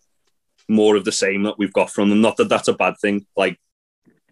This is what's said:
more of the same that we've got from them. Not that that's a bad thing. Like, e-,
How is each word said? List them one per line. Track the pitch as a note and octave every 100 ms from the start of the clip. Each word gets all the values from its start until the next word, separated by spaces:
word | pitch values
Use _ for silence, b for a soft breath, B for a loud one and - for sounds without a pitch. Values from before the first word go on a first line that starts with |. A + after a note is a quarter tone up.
| _ _ _ _ _ _ -
more | A2 G#2+ G#2
of | G#2
the |
same | - G2 G2
that | G#2 G#2
we've | G2
got | G#2 F2+
from | - G2+
them. | G#2
Not | A2 -
that | G#2+
that's | A2 -
a |
bad | G2+ F#2 -
thing. | G#2 G2+ - -
Like, | F#2+ F2+ _ _ _ _ _
e-, | _ _